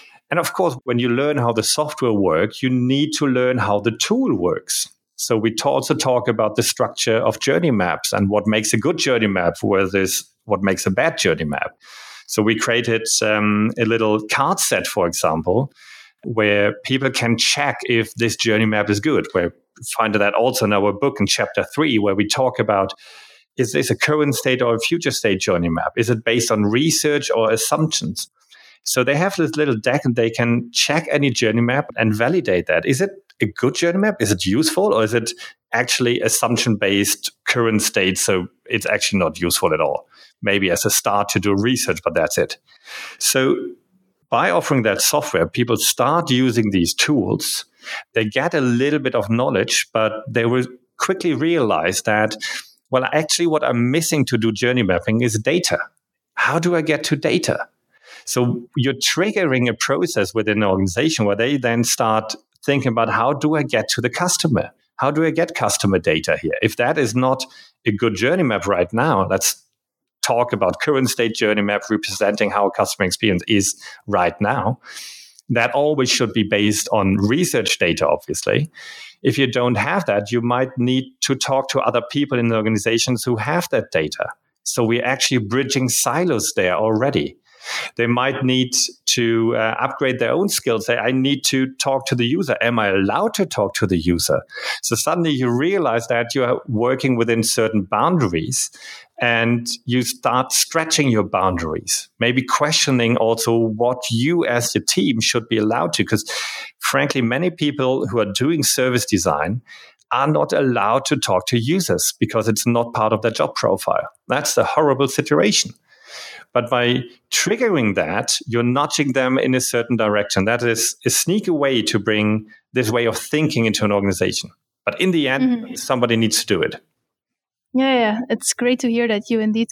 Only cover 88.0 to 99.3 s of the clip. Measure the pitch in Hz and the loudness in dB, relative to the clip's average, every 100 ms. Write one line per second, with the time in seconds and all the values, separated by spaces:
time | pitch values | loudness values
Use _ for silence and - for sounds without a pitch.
88 | 117 120 131 135 127 127 127 - - - | 0 2 0 0 0 2 2 0 -2 -4
89 | - - 117 113 113 117 110 - 135 - | -4 0 2 2 2 0 0 -2 -4 -2
90 | 135 127 120 147 196 - - 113 107 117 | -2 0 0 0 0 -2 -2 -2 0 -2
91 | 113 131 131 139 - 135 131 131 143 135 | 0 0 0 0 0 0 -2 -2 -2 -2
92 | - 123 120 170 151 110 117 117 104 98 | 0 0 0 0 0 0 0 0 2 2
93 | 98 131 220 220 185 - 98 - 98 90 | 2 0 -2 -2 -2 0 -2 0 0 0
94 | 82 85 - 69 - - - - - 113 | 2 0 2 -2 -2 -10 -8 -6 -4 -2
95 | 151 175 165 135 127 120 165 196 143 117 | 0 0 0 0 0 2 0 0 0 0
96 | 117 117 120 139 123 - - 110 120 131 | 0 -2 0 0 0 0 -2 0 0 0
97 | 131 117 117 117 113 - 110 107 90 107 | 0 2 2 2 0 2 2 0 0 0
98 | 151 180 107 85 85 127 - - - - | 2 2 2 0 -2 -4 -6 -10 -20 -20
99 | - - 120 | -16 -4 0